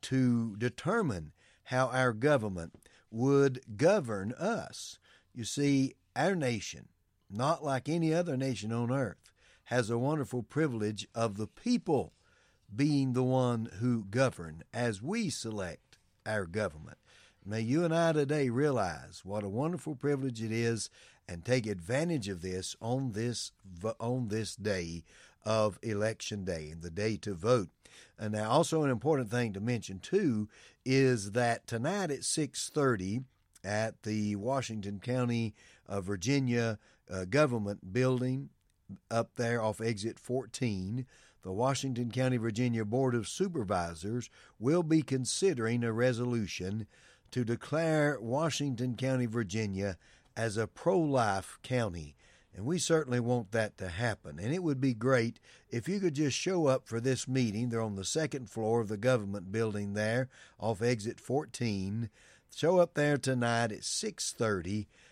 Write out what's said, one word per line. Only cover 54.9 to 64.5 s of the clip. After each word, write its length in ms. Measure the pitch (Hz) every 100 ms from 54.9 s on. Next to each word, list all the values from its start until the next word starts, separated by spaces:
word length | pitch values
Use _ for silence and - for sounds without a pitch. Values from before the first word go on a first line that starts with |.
great 460 | 110 123 127 117 - - - _
if 180 | 117 160
you 100 | 202
could 140 | 180
just 240 | 139 147 -
show 300 | 175 180 143
up 200 | 131 -
for 120 | 117
this 280 | 127 127 -
meeting. 420 | 131 117 104 120
They're 120 | 113
on 140 | 110 98
the 100 | 92
second 420 | 160 151 135 104
floor 320 | 120 107 117
of 100 | 104
the 80 | 104
government 540 | 123 123 98 101 92
building 420 | 110 113 104 101
there 360 | 101 107 123 131 - - -
off 200 | 107 101
Exit 400 | 120 120 110 -
fourteen. 920 | - 139 156 - 117 98 95 110 113 - - - _ -
Show 220 | 160 180
up 160 | 175
there 240 | 151 147 143
tonight 540 | 131 127 117 117 117
at 120 | 101
six 480 | - - 220 170 -
thirty 560 | - 110